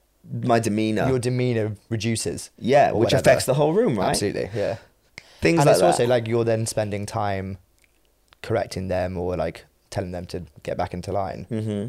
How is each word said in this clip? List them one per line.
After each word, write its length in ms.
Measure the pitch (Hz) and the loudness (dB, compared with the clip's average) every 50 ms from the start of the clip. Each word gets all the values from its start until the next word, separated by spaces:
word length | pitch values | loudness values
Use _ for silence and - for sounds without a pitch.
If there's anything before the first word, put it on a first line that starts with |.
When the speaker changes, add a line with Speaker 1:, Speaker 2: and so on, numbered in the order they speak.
| _ _ _ _ _ - 123 120 117 | _ _ _ _ _ -10 -8 -6 0
Speaker 1:
My 160 | 123 117 117 | 2 2 2
demeanor. 480 | 110 110 101 107 110 110 107 101 80 - | 2 2 0 0 0 0 0 0 2 2
Speaker 2:
your 100 | 131 127 | 0 0
demeanor 560 | 113 127 127 123 123 127 120 113 104 107 104 - _ _ | 0 -2 -2 0 0 0 0 0 -2 -2 -4 -8 _ _
reduces 640 | 113 110 101 117 113 104 - 85 78 - - - _ - | -6 -4 -2 -2 -2 -2 -4 -6 -6 -8 -10 -14 _ -6
Speaker 1:
Yeah, 340 | - 107 135 143 120 - | -2 2 4 4 4 4
Speaker 2:
or 80 | - 104 | 4 2
Speaker 1:
which 80 | 113 - | 2 4
Speaker 2:
whatever. 140 | - 127 | 2 4
Speaker 1:
affects 240 | - 147 131 - - | 6 6 6 6 4
the 80 | - 127 | 0 2
whole 180 | 147 143 156 165 | 2 2 2 2
room, 240 | 208 247 214 127 - | 2 2 2 2 0
right? 100 | - 127 | 0 0
Speaker 2:
Absolutely, 400 | 170 - 101 98 - - 64 92 104 | 0 0 -2 -2 -2 -2 -6 -4 -4
yeah. 220 | 104 101 92 101 - - _ _ _ _ _ _ - - - - - | -2 -2 -2 -2 -6 -10 _ _ _ _ _ _ -20 -20 -20 -12 -2
Speaker 1:
Things 180 | - 165 165 165 | 0 2 4 4
Speaker 2:
And 60 | 143 151 | 6 6
Speaker 1:
like 60 | 117 | 6
Speaker 2:
it's 60 | 87 | 6
also, 220 | 92 - - - 120 | 6 4 4 4 2
Speaker 1:
that. 60 | 120 | 2
Speaker 2:
like, 180 | 107 104 117 110 | 2 2 2 0
you're 160 | 113 117 117 | 0 0 2
then 200 | 113 113 110 113 | 2 0 0 -2
spending 400 | - - 110 110 104 101 101 101 | -2 -2 -2 -2 -2 -4 -6 -6
time 520 | - - 110 104 101 98 95 95 95 95 95 _ _ _ _ _ _ _ _ _ _ _ _ _ _ _ _ | -6 -4 -4 -2 -2 -2 -4 -6 -8 -10 -12 _ _ _ _ _ _ _ _ _ _ _ _ _ _ _ _
correcting 460 | - - 110 110 - - - 95 92 95 | -6 -4 -2 -2 -2 -2 -6 -8 -4 -2
them 300 | 92 92 90 92 92 85 | -2 -2 -2 -2 -4 -4
or, 180 | 90 87 90 | -4 -4 -2
like, 300 | 85 78 85 82 - - _ _ _ _ _ | -2 -2 -4 -6 -8 -16 _ _ _ _ _
telling 220 | - 104 98 90 | -8 -6 -6 -6
them 140 | 90 87 90 - | -8 -10 -10 -8
to 160 | - 92 85 - _ - _ | -10 -10 -10 -12 _ -14 _
get 140 | - - 85 | -8 -4 -4
back 160 | 90 - - | -4 -4 -6
into 180 | 90 85 98 | -8 -6 -4
line, 360 | 92 101 95 90 - - 95 - | -4 -4 -4 -4 -6 -10 -10 -8
Speaker 1:
Mm-hmm. 360 | 113 110 107 110 104 101 101 | -6 -6 -4 -4 -4 -4 -6